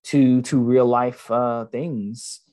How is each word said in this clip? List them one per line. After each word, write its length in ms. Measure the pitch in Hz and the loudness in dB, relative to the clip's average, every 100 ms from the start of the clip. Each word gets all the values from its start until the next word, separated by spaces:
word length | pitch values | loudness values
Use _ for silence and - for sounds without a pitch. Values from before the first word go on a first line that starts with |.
| - | -2
to, 360 | 143 131 127 | 2 4 2
to 160 | 127 131 | 0 0
real 260 | 120 127 123 | 2 4 4
life, 440 | 123 123 120 - | 2 0 -6 -4
uh, 360 | 120 120 117 113 | -2 -2 -4 -6
things, 720 | 120 170 117 101 117 - - _ | -8 -8 -8 -8 -12 -16 -20 _